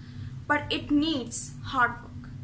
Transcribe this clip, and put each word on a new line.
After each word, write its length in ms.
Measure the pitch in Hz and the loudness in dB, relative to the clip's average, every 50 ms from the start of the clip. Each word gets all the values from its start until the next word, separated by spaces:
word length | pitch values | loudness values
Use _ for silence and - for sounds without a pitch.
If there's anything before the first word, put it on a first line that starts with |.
| - - - - - - - - - - | -12 -12 -10 -8 -8 -8 -8 -6 0 2
but 160 | 294 285 294 - | 2 2 2 0
it 220 | - 311 - - | -2 -2 0 4
needs 600 | 294 285 302 320 320 262 233 220 - - - - - - - | 4 4 6 4 2 0 0 0 2 2 2 0 -4 -8 -8
hard 300 | - 262 262 240 233 233 - - | -2 2 4 4 4 2 -2 -10
work. 280 | - - - - - - - | -12 -12 -12 -12 -10 -10 -12